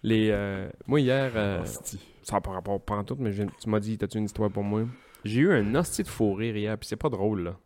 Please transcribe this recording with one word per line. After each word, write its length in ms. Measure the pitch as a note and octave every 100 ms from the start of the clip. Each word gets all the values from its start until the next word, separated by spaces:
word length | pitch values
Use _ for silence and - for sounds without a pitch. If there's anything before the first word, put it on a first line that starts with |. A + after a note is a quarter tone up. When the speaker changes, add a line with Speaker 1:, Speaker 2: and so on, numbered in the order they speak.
Speaker 1:
Les, 260 | A2 A2 G#2+
euh, 380 | G#2 G2+ G2 F#2+ - -
moi, 120 | D3
hier, 300 | B2+ C3+ C3+
euh, 260 | A2+ G2+ F2+
Speaker 2:
Hostie. 380 | E2 A1+ - G2 - -
Speaker 1:
ça 140 | - G2+
a 40 |
pas 100 | G2
rapport 280 | F#2 F2+ G2
pantoute, 380 | - G#2 G2 C3+
mais 120 | A#2
j'ai, 120 | G2 G2+ -
tu 80 | A2+
m'as 100 | G#2+
dit, « 180 | G#2 A2
T'as-tu 180 | G2+ A2
une 80 |
histoire 240 | G#2 - G#2+
pour 140 | G2+
moi ? » 200 | G2+ G#2+ A#2 B2 - -
J'ai 160 | G#2 A2+
eu 100 | E3+
un 240 | D3 G#2
hostie 280 | C3+ E3+ -
de 40 | F#3+
fou 260 | - G#2+
rire 220 | G2 A#2
hier, 220 | G#2+ G#2 G#2+
puis 100 | -
c'est 80 |
pas 140 | - D#3
drôle, 340 | G#2 G#2 G#2
là. 140 | E2+ E2+